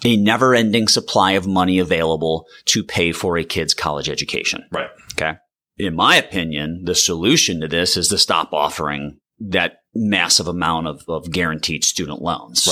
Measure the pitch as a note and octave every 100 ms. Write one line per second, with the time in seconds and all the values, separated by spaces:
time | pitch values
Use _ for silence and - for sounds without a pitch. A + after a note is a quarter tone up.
0 | A#2+ A2 G#2 A#2 C3 B2 A2 A#2 G#2+ A#2+
1 | - A2+ F#2+ G2 F#2 F#2 F#2 F#2 F2 E2+
2 | D#2+ D#2+ D#2+ D#2+ - - - A2+ F#2+ -
3 | E2+ D#2+ F#2+ E2+ D#2 - D#2 - D#2+ D2
4 | C#2 C#2 C#2+ - - - - D#2+ - -
5 | - - D#2 D#2+ _ _ _ - F#2+ D#2+
6 | A#2+ E3+ - F#2 E2 D2 D#2 F2 F2 F2+
7 | - E2 F#2+ D#3+ - E2 D#2 E2 F2+ F#2
8 | E2 G2 - E2 D2 D#2 D2 - D2+ C#2+
9 | D2 D2 _ - G#2 F#2 E2+ - _ A2+
10 | G#2+ G2 E2+ - E2+ F2 E2 E2 D#2+ C#2+
11 | - D#2+ E2 E2+ E2 D#2 - D#2 - -
12 | D2+ D2+ E2 D#2 A1+ - -